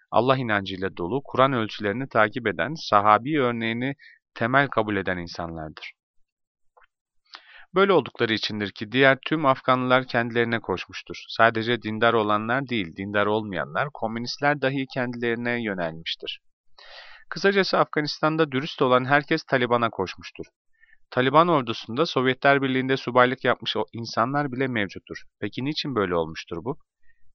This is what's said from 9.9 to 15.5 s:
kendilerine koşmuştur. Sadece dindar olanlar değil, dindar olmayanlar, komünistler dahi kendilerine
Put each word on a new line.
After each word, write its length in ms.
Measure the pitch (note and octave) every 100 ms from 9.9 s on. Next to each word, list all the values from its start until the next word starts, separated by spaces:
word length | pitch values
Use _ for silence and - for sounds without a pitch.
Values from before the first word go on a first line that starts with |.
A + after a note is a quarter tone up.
| B2+ B2+
kendilerine 540 | B2 A#2 A#2 A#2 A#2
koşmuştur. 560 | - F2+ - F#2 - F2 -
Sadece 540 | - A2+ A2+ A2 A#2+
dindar 320 | G#2+ A2 A#2
olanlar 540 | A2+ G#2 G#2+ A2 B2+ C3+
değil, 280 | A#2 E2+ D#2+
dindar 300 | G2 G#2 G#2
olmayanlar, 640 | G#2+ G#2+ F2+ C#2 E2+ C#3+
komünistler 680 | - A2+ A2+ A#2+ - C#3+ D3
dahi 240 | C3+ C#3 C3+
kendilerine 680 | - B2 A#2+ A#2+ A#2 A#2+